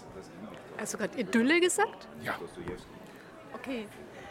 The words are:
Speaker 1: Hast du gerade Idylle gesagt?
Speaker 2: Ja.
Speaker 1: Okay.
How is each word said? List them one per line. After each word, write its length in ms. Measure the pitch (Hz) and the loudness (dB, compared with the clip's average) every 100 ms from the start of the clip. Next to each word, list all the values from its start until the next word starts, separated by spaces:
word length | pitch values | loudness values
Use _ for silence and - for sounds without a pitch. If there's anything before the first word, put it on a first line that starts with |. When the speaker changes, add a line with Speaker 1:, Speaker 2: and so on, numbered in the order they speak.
| - 95 - - - - - - | -12 -12 -12 -12 -12 -12 -12 -6
Speaker 1:
Hast 160 | 220 | -4
du 40 | 220 | -2
gerade 200 | 196 - | -2 0
Idylle 420 | 185 226 247 339 | 4 6 8 8
gesagt? 480 | 349 - - - - - | 8 6 4 2 -12 -8
Speaker 2:
Ja. 100 | - - 85 - 85 90 - - - - - - - | -4 -4 -6 -8 -6 -6 -8 -14 -16 -16 -16 -16 -12
Speaker 1:
Okay. 320 | - - 254 208 - - - - | -10 -6 -4 -6 -10 -14 -14 -12